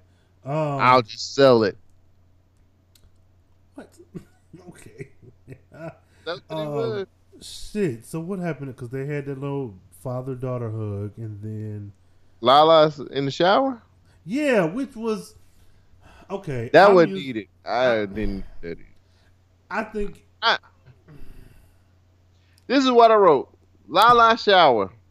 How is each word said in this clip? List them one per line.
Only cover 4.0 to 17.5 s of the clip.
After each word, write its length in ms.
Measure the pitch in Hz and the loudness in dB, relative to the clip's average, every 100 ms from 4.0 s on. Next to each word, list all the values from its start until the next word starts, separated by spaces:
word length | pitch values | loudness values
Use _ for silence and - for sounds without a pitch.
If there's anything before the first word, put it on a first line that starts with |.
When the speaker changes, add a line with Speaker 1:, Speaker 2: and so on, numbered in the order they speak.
| 370 - | _ -20
Speaker 1:
<laughs> 60 | - _ _ 165 175 | -20 _ _ -20 -20
Okay. 400 | - 110 110 - _ 120 _ - | -20 -20 -20 -20 _ -20 _ -20
<laughs> 120 | 123 _ | -20 _
Speaker 2:
That's 680 | 143 160 - _ _ 160 185 - | -20 -20 -20 _ _ -14 -14 -12
what 100 | 156 | -10
he 80 | 151 | -8
Speaker 1:
Um, 60 | |
Speaker 2:
was. 340 | 147 - 202 190 _ _ - | -6 -6 -8 -12 _ _ -20
Speaker 1:
shit. 640 | - - - 214 180 113 - | -20 -16 -10 -6 -6 -6 -12
So 140 | 165 | -12
what 200 | 165 196 | -10 -8
happened? 360 | 175 139 135 123 | -8 -8 -12 -14
'Cause 140 | 117 | -12
they 160 | 135 139 | -10 -8
had 200 | 147 139 | -8 -10
that 120 | 135 | -10
little 360 | 139 139 127 92 _ _ | -8 -8 -10 -14 _ _
father-daughter 680 | 131 127 131 127 127 123 113 | -12 -10 -10 -10 -8 -8 -8
hug, 400 | 110 107 101 104 107 | -8 -8 -8 -10 -12
and 220 | 110 101 | -14 -14
then 480 | 107 107 107 104 101 - _ _ _ _ | -12 -12 -12 -12 -16 -20 _ _ _ _
Speaker 2:
Lala's 580 | 117 143 156 160 156 147 | 4 6 6 6 4 0
in 260 | - 135 139 | -10 -6 -6
the 60 | |
shower? 500 | - 175 220 269 240 _ _ _ _ 160 | 0 2 2 0 -6 _ _ _ _ -10
Speaker 1:
Yeah, 380 | 262 294 226 160 | -6 -2 0 -2
which 300 | 226 269 214 | -4 -10 -8
was 400 | 226 202 - - _ _ _ _ _ _ _ - - | -8 -8 -10 -20 _ _ _ _ _ _ _ -20 -16
okay. 400 | 196 160 123 117 | -14 -10 -10 2
Speaker 2:
That 160 | 156 202 | 6 8
Speaker 1:
I'm 60 | 185 | 8
Speaker 2:
wasn't 160 | 160 190 | 4 0
Speaker 1:
used 80 | 135 | -8
Speaker 2:
needed. 200 | 110 95 | -10 -10